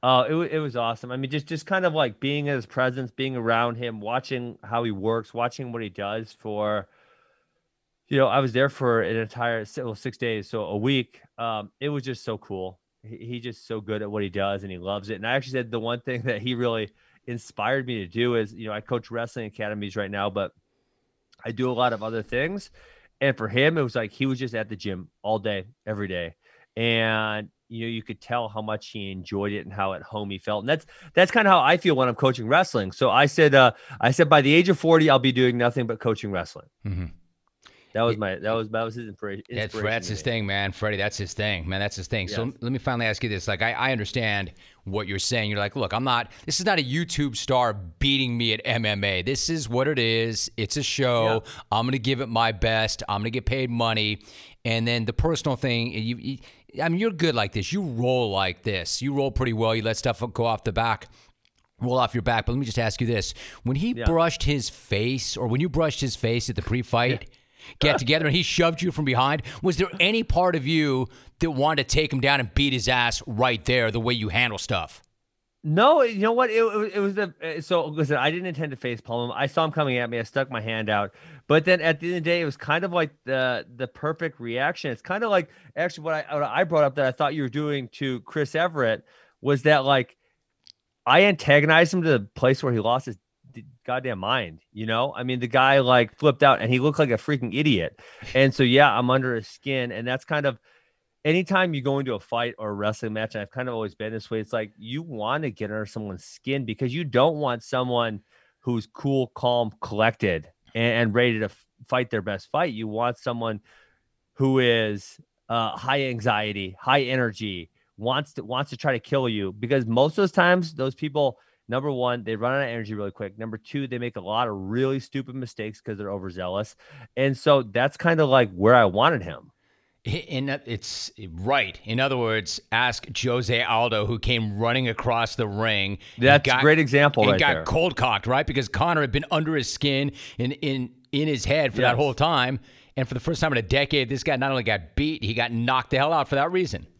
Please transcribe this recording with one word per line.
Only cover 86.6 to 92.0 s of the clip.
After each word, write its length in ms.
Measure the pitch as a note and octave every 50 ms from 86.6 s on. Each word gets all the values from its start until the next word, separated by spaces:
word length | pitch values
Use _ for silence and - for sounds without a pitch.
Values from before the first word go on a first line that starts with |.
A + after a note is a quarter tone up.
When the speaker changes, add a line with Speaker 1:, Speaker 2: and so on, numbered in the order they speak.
| F#3
Speaker 1:
brought 200 | D#3+ E3 D#3 D3
up 120 | C#3 C3
that 100 | D3 C#3
I 60 | C3 B2+
thought 220 | _ D#3 C#3+ C#3+
you 60 | D#3+
were 80 | C#3+ B2+
doing 400 | A#2 D3 D3+ D3 D3 C#3 B2+ A#2 _
to 280 | - C#3+ C3+ B2+ A#2+
Chris 340 | - - - D3+ D3 C#3 -
Everett 500 | D#3 E3 F3+ D#3+ D3+ C3 A2+ A2 G2+ - _ _ _ _ _ _ _
was 220 | - C3 C#3+ C3+ A#2+
that, 240 | D3+ D3+ D3 C3+
like, 320 | C3+ C#3+ C3 B2+ - - _ _ _ _ _ _ _ _ _ _ _ _ _ _ _ _ _ _
I 160 | - C3 D#3+ F#3+
antagonized 720 | G#3 F#3+ D3+ - - C#3+ D3 D3 D3+ D#3+ D#3+ E3+ D#3+ -
him 80 | F#3